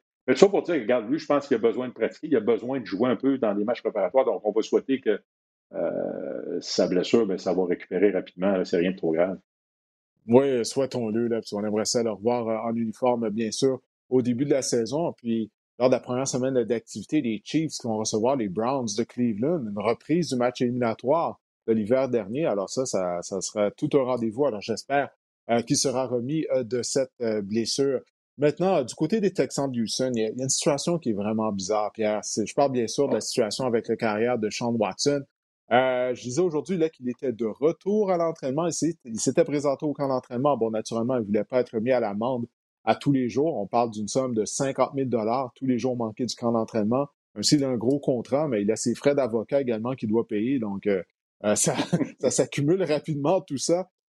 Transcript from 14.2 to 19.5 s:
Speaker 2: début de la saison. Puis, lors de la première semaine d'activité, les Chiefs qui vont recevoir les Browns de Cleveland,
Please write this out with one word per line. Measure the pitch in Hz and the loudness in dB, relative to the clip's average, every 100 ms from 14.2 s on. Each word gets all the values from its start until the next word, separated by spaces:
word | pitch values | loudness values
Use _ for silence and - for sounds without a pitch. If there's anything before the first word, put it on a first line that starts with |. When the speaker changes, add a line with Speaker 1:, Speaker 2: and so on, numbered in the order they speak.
Speaker 2:
début | 120 120 | 2 0
de | 143 | 0
la | 143 | 0
saison. | 127 123 113 143 165 | 0 0 0 -2 -4
Puis, | - 117 113 107 _ _ - | -4 -2 -2 -2 _ _ 0
lors | 127 | 2
de | |
la | 123 | 2
première | - 123 135 | 0 -4 -2
semaine | 127 131 131 | -2 0 0
d'activité, | 110 113 - 113 95 156 | 0 -2 -4 -12 -2 -2
les | 120 107 | 0 -4
Chiefs | - 147 156 - | -2 -2 -2 -6
qui | 120 | -4
vont | 107 | -2
recevoir | 110 110 117 139 | -2 0 2 0
les | 104 | -2
Browns | 90 117 139 117 104 | -2 -2 -2 -2 -4
de | |
Cleveland, | 117 - 120 101 135 | -4 0 -2 0 0